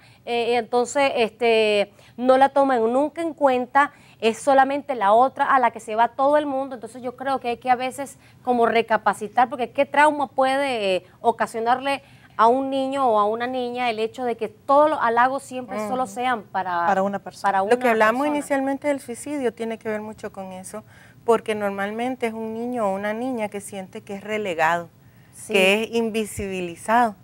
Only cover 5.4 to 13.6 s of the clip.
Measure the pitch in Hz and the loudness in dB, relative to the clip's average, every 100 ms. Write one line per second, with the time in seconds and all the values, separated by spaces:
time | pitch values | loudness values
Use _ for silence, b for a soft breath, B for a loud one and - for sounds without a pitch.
5.4 | 277 269 240 226 220 214 233 - 277 302 | 0 2 2 -2 -4 0 0 2 2 2
6.4 | 294 269 269 240 220 254 247 247 262 262 | 0 -4 -6 -10 -14 -12 -12 -8 -4 -4
7.4 | 240 240 254 247 254 247 277 - b b | -4 -4 0 0 -2 -6 -12 -14 b b
8.4 | - 247 226 226 220 214 208 190 214 - | -2 2 4 2 2 0 0 -2 -2 2
9.4 | 247 269 226 - 277 277 302 294 269 - | 2 0 -4 -2 0 4 4 2 -2 0
10.4 | 262 269 277 240 196 185 b b 233 226 | 2 2 0 -2 0 -2 b b -2 0
11.4 | 220 233 226 247 269 269 b b b - | -4 -2 0 0 0 -4 b b b 2
12.4 | 226 262 269 269 262 277 262 214 208 226 | 4 4 0 -2 -2 0 2 4 2 0
13.4 | 247 254 | -4 -4